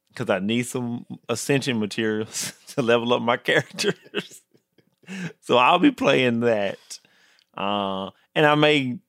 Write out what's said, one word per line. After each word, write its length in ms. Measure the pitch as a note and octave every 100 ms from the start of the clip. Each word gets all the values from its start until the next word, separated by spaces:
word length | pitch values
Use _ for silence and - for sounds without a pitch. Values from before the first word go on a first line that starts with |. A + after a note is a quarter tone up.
| _
'cause 160 | - A2
I 80 | G2
need 240 | G2 A#2
some 420 | A#2+ C3 A#2+ A#2+ - B2 -
Ascension 500 | A#2 - C#3 C#3+ A#2
materials 760 | G#2 - A2 G#2+ G#2+ - - -
<laughs> 40 | -
to 120 | -
level 320 | A#2 A#2+ A#2
up 80 | A#2+
my 160 | A#2 B2+
characters. 1040 | - D3+ - F3 G#3 - - G#3 - - _
<laughs> 40 | _ _ _ _ _ - F#3+ F3 -
So 180 | - B2
I'll 200 | B2+ F3+
be 120 | C#4+
playing 500 | B3+ D3 C3 B2+ A#2
that. 580 | A#2 A2 G2 - _ - _ _ _ _ _
Uh, 560 | - G2 G#2 G2 F#2+ F#2+ - _
and 120 | - D3+
I 80 |
may 440 | D3+ D3+ D3+ C3 B2